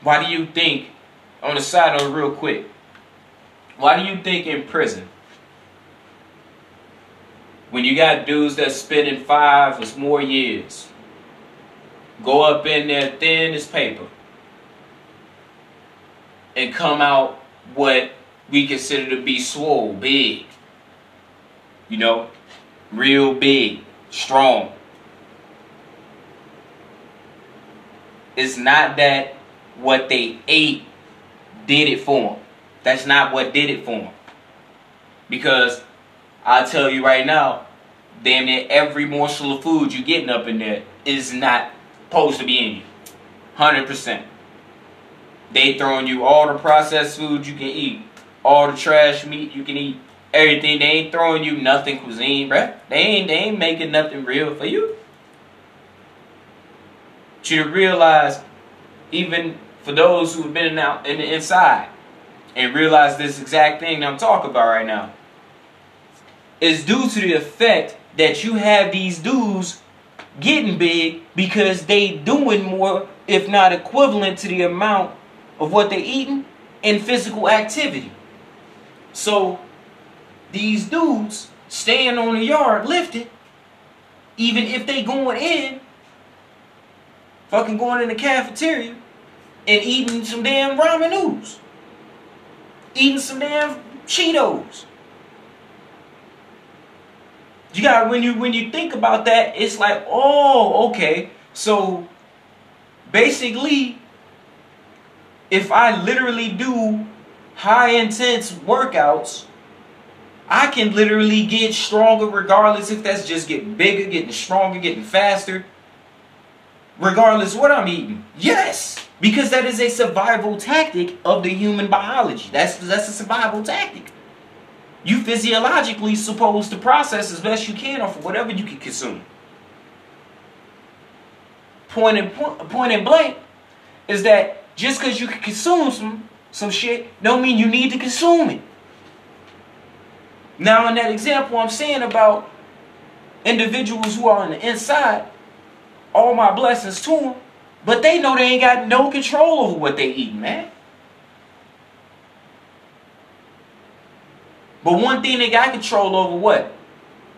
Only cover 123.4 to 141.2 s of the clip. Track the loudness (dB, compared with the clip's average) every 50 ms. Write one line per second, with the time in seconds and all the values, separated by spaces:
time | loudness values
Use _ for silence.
123.4 | -2 -2 -4 -6 -6 -6 -6 -6 -6 -8 -10 -18 -20 -20 -20 -20 -20 -20 -20 -20
124.4 | -20 -20 -20 -20 -20 -20 -20 -20 -20 -20 -20 -14 -2 -2 -2 -2 0 -2 -4 -2
125.4 | -2 0 0 0 2 2 2 2 0 -2 -6 -6 -2 -2 -2 -2 -2 -6 -4 0
126.4 | 0 2 2 0 -2 -4 -8 -4 2 2 4 4 2 0 -4 -6 -6 -6 -8 -8
127.4 | -4 -4 -4 -4 -4 -8 -10 -10 -8 -8 -6 -6 -6 -6 -8 -10 -10 -6 -6 -6
128.4 | -6 -6 -6 -8 -8 -10 -12 -14 -14 -12 -12 -10 -10 -10 -10 -12 -16 -20 -20 -20
129.4 | -20 -20 -20 -20 -20 -20 -20 -20 -20 -20 -20 -20 _ -20 -20 -20 -20 -20 -20 -20
130.4 | -20 -20 -20 -20 -20 -20 -20 -20 -20 -20 -20 _ -20 -20 _ -20 -20 -20 _ _
131.4 | _ _ _ _ _ _ _ -20 -20 _ -4 0 2 2 2 2 -2 -4 -6 -8
132.4 | -8 -8 -8 -10 -14 -10 -6 -4 -2 0 -2 -2 2 4 4 4 4 2 -4 -10
133.4 | -20 -20 _ _ _ _ _ _ _ -20 -20 -20 _ -6 -6 -2 4 6 6 6
134.4 | 6 0 -4 -14 -18 -20 _ -6 -4 -4 -4 -2 -4 -4 -4 -4 -6 -8 -10 -10
135.4 | -10 -10 -8 -4 0 2 2 2 2 0 -2 -4 -8 -10 -10 -10 -16 -18 -20 -20
136.4 | _ _ -12 -8 -6 -6 -4 -4 -2 -2 -4 -4 -6 -12 -18 -4 0 2 2 2
137.4 | 2 2 2 4 4 4 2 2 0 0 -2 -4 -6 -6 -4 0 4 4 6 6
138.4 | 4 0 -2 -6 -12 -18 -20 -20 -20 -20 -20 -20 -20 -20 -20 -20 -20 -20 -20 -20
139.4 | -20 -20 -20 -20 -20 -20 -20 -20 -20 -20 -20 -20 -20 -20 -20 -20 -20 -20 -20 -20
140.4 | -20 -20 -16 -2 4 6 6 6 6 4 0 0 0 -2 -2 -2